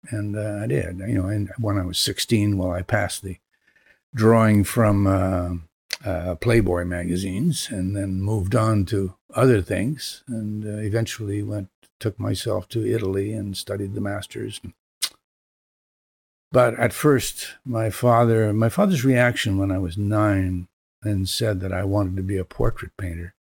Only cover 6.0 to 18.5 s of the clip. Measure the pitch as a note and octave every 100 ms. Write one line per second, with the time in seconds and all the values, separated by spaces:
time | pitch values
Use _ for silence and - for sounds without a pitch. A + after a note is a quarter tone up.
6 | G#2+ F2+ F2 E2+ A#2 A#2 F#2+ F2 F2 F2
7 | F2 F2 G2 F#2 E3+ C3+ - G#2 F#2 G2+
8 | G2 F#2+ G2 G#2+ F#2+ A#2+ A2 A2 F#2 G#2
9 | F#2+ - _ - B2+ A2+ F2 F#2 G#2+ D#3
10 | - - - A2+ G#2+ G#2+ G#2+ G#2+ G#2+ A2
11 | A2+ - G#2 G2+ G2+ G#2 G2 _ _ _
12 | A2+ G2+ G#2 G2+ - G2+ F#2 A#2 G#2+ G#2
13 | F#2+ G2 G2+ G#2+ G2+ F#2+ - G2+ G2+ G#2+
14 | G2 G2+ G2+ A#2 G#2+ G#2+ - - _ _
15 | - _ _ _ _ _ _ _ _ _
16 | _ _ _ _ _ C3 A#2+ A2+ A#2 -
17 | D3+ C3 - - - - - A#2 A2 -
18 | B2 A#2 A#2+ A2+ G#2+